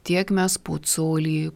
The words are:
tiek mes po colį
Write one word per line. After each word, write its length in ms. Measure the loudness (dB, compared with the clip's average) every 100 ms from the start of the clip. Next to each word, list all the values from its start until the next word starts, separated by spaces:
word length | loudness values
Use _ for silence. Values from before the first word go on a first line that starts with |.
tiek 300 | 0 0 2
mes 280 | 2 2 0
po 200 | -4 -6
colį 760 | -2 -2 0 0 0 -2 -2